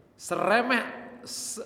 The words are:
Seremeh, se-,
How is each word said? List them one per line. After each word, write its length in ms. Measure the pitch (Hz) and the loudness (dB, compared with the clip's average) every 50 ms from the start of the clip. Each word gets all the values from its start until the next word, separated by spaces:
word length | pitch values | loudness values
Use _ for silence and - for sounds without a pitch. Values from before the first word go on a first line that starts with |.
| - _ _ - | -20 _ _ -12
Seremeh, 640 | - - 180 165 165 185 202 233 240 247 254 226 - - - - - - - - - | -6 -2 0 2 4 6 6 6 6 4 2 2 0 -2 -8 -12 -12 -14 -16 -16 -14
se-, 400 | - - - - - - 220 - | -10 -10 -8 -8 -8 -8 -8 -10